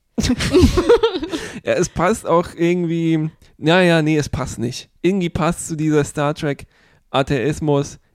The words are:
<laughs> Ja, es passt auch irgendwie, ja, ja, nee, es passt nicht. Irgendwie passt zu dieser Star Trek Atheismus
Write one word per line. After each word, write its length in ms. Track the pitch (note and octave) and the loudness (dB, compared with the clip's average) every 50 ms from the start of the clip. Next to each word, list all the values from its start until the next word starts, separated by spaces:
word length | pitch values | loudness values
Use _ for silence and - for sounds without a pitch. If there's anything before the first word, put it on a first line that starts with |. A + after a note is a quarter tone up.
| _ _ _ - | _ _ _ -2
<laughs> 80 | - - B3 - - - C4+ F#4 E4 - - F#4 E4+ E4 A#4+ - - A4+ F#4+ D4+ D4 F#4+ F4 - - - - A3+ - | 0 0 0 0 0 2 2 4 4 2 2 0 2 4 4 4 2 0 -2 -2 -6 -6 -8 -8 -8 -10 -14 -8 -4
Ja, 80 | - A2+ | -2 0
es 160 | C3+ F3 - | 0 0 -2
passt 380 | - - D#3+ F#3 A3+ - - | -2 -2 0 0 0 -2 -2
auch 220 | - E3 E3+ F3 - - | 0 0 0 0 -2 -4
irgendwie, 720 | - E3+ E3+ F3+ F3+ F3 E3 E3 E3+ E3 E3 D#3+ D#3 D#3 D#3 - _ _ - _ - | -2 0 0 0 0 0 -2 -2 -2 0 0 0 0 -2 -4 -6 _ _ -20 _ -4
ja, 220 | - D3+ E3+ F#3 F#3 | 0 2 4 4 6
ja, 180 | F3 E3+ E3 D3+ | 6 4 4 4
nee, 140 | D3+ D#3 | 2 2
es 120 | D3 C#3 - | 0 0 -2
passt 300 | - - B2+ A2+ - - | -4 -4 -4 -6 -6 -6
nicht. 300 | A2 A#2+ B2 - - _ _ _ - | -6 -6 -6 -8 -14 _ _ _ 0
Irgendwie 260 | F3 G3 G3 F3 E3 | 0 0 0 0 -2
passt 360 | - - D#3 D#3+ E3+ - - - | -2 -2 -2 -2 -2 -2 -6 -8
zu 80 | E3 | -4
dieser 280 | D3 D#3 D#3 D3+ D3+ C#3+ | -2 0 2 2 2 2
Star 300 | - - D#3 D3 C#3+ D3+ | 0 -2 -2 -2 -2 -2
Trek 320 | - E3 D3 C#3 - - - _ _ _ _ _ _ _ _ | -2 -4 -4 -4 -6 -10 -20 _ _ _ _ _ _ _ _
Atheismus 880 | - C3 C#3 - D3 C3 G#2+ C#3+ D3+ - D#3+ D3+ C#3+ C#3 C#3 - - - _ _ _ | -2 0 0 0 0 0 0 0 -2 -2 0 0 2 0 0 -2 -8 -18 _ _ _